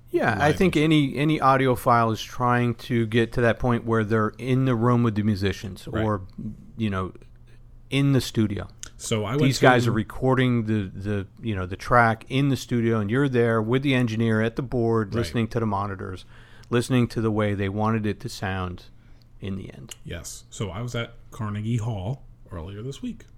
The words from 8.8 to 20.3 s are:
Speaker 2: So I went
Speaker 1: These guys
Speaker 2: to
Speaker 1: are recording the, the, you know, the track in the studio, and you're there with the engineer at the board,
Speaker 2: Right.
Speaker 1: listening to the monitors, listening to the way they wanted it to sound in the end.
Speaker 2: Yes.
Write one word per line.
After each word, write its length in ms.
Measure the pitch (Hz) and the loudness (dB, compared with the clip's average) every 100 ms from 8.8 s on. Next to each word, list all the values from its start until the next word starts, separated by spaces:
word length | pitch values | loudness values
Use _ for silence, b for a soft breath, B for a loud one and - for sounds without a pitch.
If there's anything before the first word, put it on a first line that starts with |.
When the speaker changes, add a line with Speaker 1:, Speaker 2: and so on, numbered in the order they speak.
| - - | -20 -14
Speaker 2:
So 260 | - 110 104 | -4 -2 -2
I 60 | |
went 120 | 135 | 0
Speaker 1:
These 160 | 139 120 | 0 4
guys 240 | 139 123 | 6 6
Speaker 2:
to 80 | 120 | 2
Speaker 1:
are 20 | |
recording 720 | 107 101 - 131 131 127 120 107 | 0 -4 -2 0 2 2 2 0
the, 240 | 110 95 | -2 -2
the, 340 | 98 98 104 95 - | -6 -4 -4 -6 -10
you 140 | 117 98 | -6 -6
know, 100 | 92 | -6
the 80 | 95 | -8
track 480 | - 123 113 110 - | 2 4 4 2 -2
in 200 | 135 143 | 0 2
the 80 | 127 | 0
studio, 420 | - 120 113 113 | -2 0 2 2
and 120 | 101 | 0
you're 180 | 127 143 | 0 2
there 320 | 123 117 113 | 2 4 2
with 220 | 110 131 | 2 0
the 100 | 143 | 2
engineer 480 | 127 120 110 113 110 | 2 2 2 2 2
at 140 | 113 - | 0 -2
the 80 | |
board, 460 | 127 127 113 113 101 | -4 0 2 2 0
Speaker 2:
Right. 60 | 113 | -4
Speaker 1:
listening 280 | 113 120 110 | -2 -2 -2
to 100 | 120 | -2
the 80 | 110 | -2
monitors, 580 | 98 101 98 98 92 - B B B B | -2 -4 -8 -10 -12 -16 B B B B
listening 380 | 120 120 127 117 | -2 2 0 0
to 120 | 123 | 0
the 80 | 110 | -2
way 220 | 107 104 | 0 0
they 160 | 101 98 | 0 -2
wanted 360 | 104 107 113 104 | 0 0 0 -2
it 140 | 98 | -4
to 80 | 123 | -8
sound 560 | - 101 95 90 90 - b b b b - | -8 -6 -4 -6 -8 -16 b b b b -14
in 160 | 98 95 | -10 -8
the 160 | - | -10
end. 220 | - 120 - | -16 -18 -18
Speaker 2:
Yes. 420 | - 85 - | -14 -14 -14